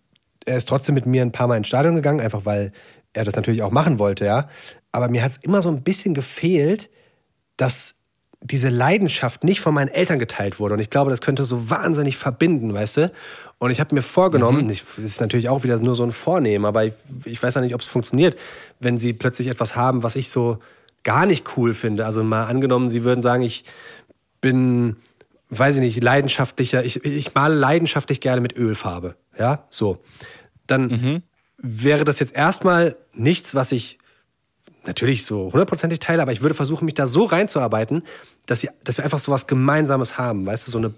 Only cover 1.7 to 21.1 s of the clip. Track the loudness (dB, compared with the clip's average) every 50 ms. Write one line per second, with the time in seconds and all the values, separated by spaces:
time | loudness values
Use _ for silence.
1.7 | 0 2 2 2 2 2 2 0 0 0 0 -2 -4 -4 -4 -2 -2 -2 -2 -4
2.7 | -8 -14 -20 -20 -20 _ _ _ _ -6 -4 -2 -2 -2 0 0 0 0 0 0
3.7 | 0 2 2 2 2 2 2 0 0 0 0 0 0 0 0 -4 -10 -18 -20 -20
4.7 | -20 -20 _ _ -4 -2 -2 0 0 0 0 -2 -4 -4 -2 0 0 2 2 0
5.7 | -2 -2 -2 0 0 0 0 0 -2 -2 -4 -6 -6 -4 0 2 2 4 4 2
6.7 | 2 0 -4 -10 _ _ _ _ _ _ _ _ _ _ _ _ _ -2 -2 0
7.7 | 0 -2 -4 -6 -8 _ _ _ _ _ _ _ _ _ -10 -4 -2 0 0 2
8.7 | 2 4 4 4 4 4 2 0 0 -2 -4 -4 -4 0 0 0 0 2 2 0
9.7 | 2 2 0 0 0 0 0 0 0 -2 -2 -4 -4 -4 -4 -4 -4 -4 -2 -2
10.7 | -2 -2 -2 0 0 2 2 2 0 0 -2 -2 -2 0 -2 -2 -2 -4 -2 -2
11.7 | -4 -2 0 0 0 2 0 0 -2 -2 -4 -6 0 0 2 2 2 0 0 -2
12.7 | -2 -2 -4 -2 0 0 0 0 -2 -8 -16 -20 -20 -20 -20 -20 -10 _ -2 -2
13.7 | 0 0 0 0 0 -2 -2 0 2 4 4 4 4 4 4 4 4 4 2 0
14.7 | -2 -6 -8 -12 -14 -10 -8 -6 -4 -2 -2 0 0 0 0 0 -2 -2 0 0
15.7 | 0 2 2 0 0 0 0 -2 -4 -4 -2 0 0 2 2 2 2 2 0 0
16.7 | 2 2 0 0 -2 -8 -14 -18 -18 -14 -12 -12 -8 -4 -4 -2 0 0 -2 -2
17.7 | -4 -6 -8 -4 -4 -4 -4 0 2 4 4 4 2 0 -8 -18 -20 -20 -20 -20
18.7 | _ _ -2 -2 -2 0 -2 -2 -4 -2 -2 -2 -2 -2 -4 -6 -4 -4 -4 -4
19.7 | -2 0 0 0 0 0 -2 -2 -2 -2 -4 -2 -2 0 0 0 -2 -4 -8 -16
20.7 | -20 _ _ _ _ _ _ -2